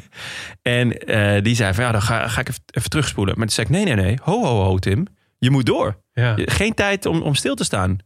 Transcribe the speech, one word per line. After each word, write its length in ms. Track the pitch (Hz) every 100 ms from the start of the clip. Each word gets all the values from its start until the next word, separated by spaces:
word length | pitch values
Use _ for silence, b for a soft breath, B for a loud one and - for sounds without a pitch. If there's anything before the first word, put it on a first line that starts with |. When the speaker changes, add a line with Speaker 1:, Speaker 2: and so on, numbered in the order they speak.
| - B B B B B
Speaker 1:
En, 360 | 127 123 120 -
eh, 440 | - 107 101 101
die 120 | 104 117
zei 180 | 98
van, 100 | 92
"Ja, 80 | 123
dan 100 | 110
ga, 260 | - 113 -
ga 120 | -
ik 80 | -
even, 120 | 123 _
even 180 | - -
terugspoelen." 440 | 156 - - 98 87
Maar 80 | 110
toen 80 | -
zei 120 | 110
ik, 60 |
"Nee, 220 | 170 208 110
nee, 100 | 95
nee. 120 | 123
Ho, 220 | - 220
ho, 200 | 185 113
ho, 140 | 95 92
Tim. 300 | 95 104 190 _ _ -
Je 120 | 123
moet 140 | 139 123
door. 360 | 269 - 101 _
Speaker 2:
Ja. 200 | - 120 107
Speaker 1:
Je, 140 | -
geen 220 | - 214
tijd 320 | 220 202 196 -
om, 160 | 165
om 140 | 156 139
stil 200 | - 277
te 80 |
staan." 340 | - 107 92 95